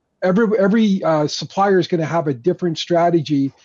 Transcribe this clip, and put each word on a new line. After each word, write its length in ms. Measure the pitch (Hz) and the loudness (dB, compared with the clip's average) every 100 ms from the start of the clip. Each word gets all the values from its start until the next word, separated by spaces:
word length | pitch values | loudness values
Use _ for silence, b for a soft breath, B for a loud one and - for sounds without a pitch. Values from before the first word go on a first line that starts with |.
| _ _ | _ _
every, 360 | 185 185 220 214 | 0 2 2 2
every, 440 | 196 226 214 190 | 2 2 2 0
uh, 240 | 160 156 151 | 0 0 0
supplier 520 | - 156 - 202 190 | -4 -8 -2 2 2
is 100 | 160 | 0
gonna 160 | 165 | -2
have 240 | 147 165 151 | -2 -2 -2
a 60 | |
different 440 | 123 170 175 180 156 | -2 -2 -2 -4 -6
strategy. 720 | - 170 170 170 143 143 135 _ | -2 0 2 0 0 -2 -2 _